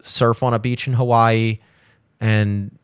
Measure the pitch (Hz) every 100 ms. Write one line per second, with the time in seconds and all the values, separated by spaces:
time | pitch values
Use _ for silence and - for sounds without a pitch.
0 | - - 117 113 127 117 123 123 135 123
1 | 123 117 113 113 113 107 _ _ _ _
2 | _ _ 110 107 104 101 101 -